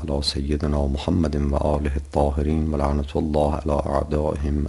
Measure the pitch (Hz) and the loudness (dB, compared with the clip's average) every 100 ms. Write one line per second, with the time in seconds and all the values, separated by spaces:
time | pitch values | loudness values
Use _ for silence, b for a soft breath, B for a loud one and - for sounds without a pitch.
0 | 76 71 71 71 69 73 76 73 71 69 | -4 -2 -2 -2 -2 0 0 2 0 0
1 | - 90 78 73 71 69 76 73 73 71 | 0 2 2 0 0 0 2 0 0 -4
2 | - 73 71 73 73 80 78 73 71 71 | -2 0 2 2 0 0 0 0 0 0
3 | 71 80 80 76 73 73 76 71 76 71 | -2 -2 0 2 2 0 0 0 0 0
4 | 73 76 76 73 71 73 | 0 0 0 -2 -2 0